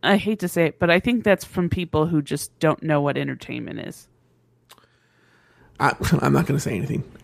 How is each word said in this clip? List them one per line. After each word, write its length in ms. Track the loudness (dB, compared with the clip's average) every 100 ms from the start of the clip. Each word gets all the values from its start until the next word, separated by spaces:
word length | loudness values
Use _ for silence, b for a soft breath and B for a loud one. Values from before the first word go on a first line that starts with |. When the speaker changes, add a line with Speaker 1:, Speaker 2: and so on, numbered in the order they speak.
Speaker 1:
I 140 | 2 2
hate 220 | 2 -2
to 80 | -2
say 180 | 0 0
it, 140 | 2
but 100 | 2
I 100 | 2
think 240 | 2 0
that's 220 | 2 2 0
from 240 | -4 -2
people 380 | -2 -2 0 2
who 160 | 0
just 340 | 0 -6 -6 _
don't 240 | 0 0
know 200 | 0 0
what 160 | 0 -2
entertainment 640 | -4 -8 -10 -10 -10 -12
is. 260 | -12 -16 -20 _ _ _ _ _ _ -20 b b b b b b b b b b
Speaker 2:
I, 160 | 0 0 0
<laughs> 120 | 2
I'm 100 | 4
not 140 | 2 2
gonna 120 | 0
say 160 | -2 -4
anything. 280 | -4 -4 -6 -14